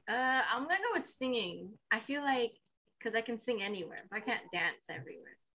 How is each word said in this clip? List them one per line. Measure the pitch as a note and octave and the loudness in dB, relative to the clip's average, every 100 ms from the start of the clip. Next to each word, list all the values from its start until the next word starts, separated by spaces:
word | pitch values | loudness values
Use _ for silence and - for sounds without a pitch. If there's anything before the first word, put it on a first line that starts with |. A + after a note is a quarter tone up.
| - | -2
I'm | A#3 C4 C4 - A#3 | 2 4 4 4 2
gonna | C#4+ F#4+ | 2 2
go | G#4+ | 2
with | G4 - | 0 0
singing. | - C4 B3 F#3 F3 F3+ A3 _ | 0 0 2 0 -4 -10 -14 _
I | G#3+ | -2
feel | - C#4+ | 0 0
like, | C#4+ C4 A#3 - _ _ _ _ | 2 4 2 -2 _ _ _ _
'cause | A#3 A3 | -2 0
I | |
can | A3+ A3+ | 0 -2
sing | - A3+ | 0 0
anywhere, | G3 G3+ D#3+ - - | -2 -4 -6 -10 -8
but | G#3 | -6
I | |
can't | G#3+ A3+ - | -2 -2 -2
dance | F3 E3 - - | 0 0 -2 -8
everywhere. | D3 D3 E3+ D#3+ - _ | -10 -10 -14 -16 -20 _